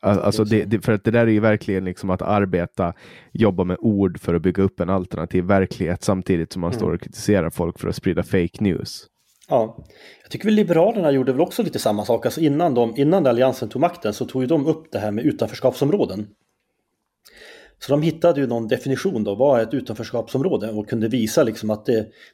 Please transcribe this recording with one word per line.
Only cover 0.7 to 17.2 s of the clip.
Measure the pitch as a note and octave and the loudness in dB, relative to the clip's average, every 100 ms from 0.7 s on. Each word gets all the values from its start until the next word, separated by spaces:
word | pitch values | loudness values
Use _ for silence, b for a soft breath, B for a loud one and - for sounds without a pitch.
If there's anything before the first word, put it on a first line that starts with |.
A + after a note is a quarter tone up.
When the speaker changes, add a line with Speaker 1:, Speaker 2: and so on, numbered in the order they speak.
Speaker 2:
så. | A2 | -2
Speaker 1:
det, | |
för | - | 0
att | G#2+ | 0
det | A#2+ | 2
där | A#2 A#2 | 4 4
är | |
ju | G#2+ | 4
verkligen, | A2 G#2+ - F#2+ | 4 2 0 -2
liksom, | F#2 F#2 G2 | -2 -6 -4
att | F#2 | -2
arbeta, | - G#2 G2 F2+ E2+ - F2+ - B B B | 0 2 2 0 -2 -2 -4 -4 B B B
jobba | - G#2+ F2+ | 2 2 2
med | F2+ F2+ | 0 0
ord | A#2 G2+ G2 E2+ | 0 2 2 0
för | - | -2
att | E2+ | 0
bygga | E2+ F2 | 0 2
upp | G2 - | 0 0
en | E2+ | -2
alternativ | F#2+ F#2 - E2 F#2 | -2 -2 -8 -4 -2
verklighet, | F2+ G2 F#2+ - E2 F2 | 2 2 2 -2 -4 -4
samtidigt | - F#2+ F2+ F2+ E2 | -2 -2 0 -2 -2
som | - | -4
man | E2+ | -6
Speaker 2:
Mm. | - | -2
Speaker 1:
står | F2 | -4
och | E2+ | -4
kritiserar | - - - G2+ E2 | -8 -10 0 2 0
folk | - E2+ D#2+ | -2 -6 -4
för | - | -8
att | E2 | -4
sprida | - E2 | -2 -2
fake | - G2 F2 - | -2 -2 -2 -2
news. | G#2 F2 - - - _ _ _ _ | -2 -2 -6 -12 -20 _ _ _ _
Speaker 2:
Ja. | C#3 A2 - - B B B | 0 0 -6 -20 B B B
Jag | B | B
tycker | - | -6
väl | G3+ | 0
Liberalerna | G#3+ F#3+ D#3+ F3+ A#3 E3 | 2 4 4 4 2 2
gjorde | C#3 B2+ | 2 2
väl | C3 | 0
också | E3+ - | 0 0
lite | G3+ - | -4 -2
samma | - G#2 | -2 -2
sak. | G#2 A2+ A#2+ | 0 0 0
Alltså, | C3 | 0
innan | D#3+ C#3+ F3 | 0 2 0
de, | A#2+ A#2 A#2 | 2 0 2
innan | C#3+ F#3+ C#3+ | 2 4 4
Alliansen | A#2 B2+ B2+ A2 | 4 2 0 -6
tog | A#2+ | 0
makten | E3 F3 A2 | -2 0 -6
så | G#2 B2+ | -4 -4
tog | C3 | -4
ju | B2+ | 0
de | E3 C#3+ | 0 2
upp | D#3+ - | -2 -4
det | - | -6
här | G#2 | -4
med | G#2 | 0
utanförskapsområden. | D3+ - A2 - A2 - C#3 G3 A2 F#2+ G#2 _ _ _ _ _ _ _ _ _ | 0 0 -4 0 -2 0 0 2 0 -4 -10 _ _ _ _ _ _ _ _ _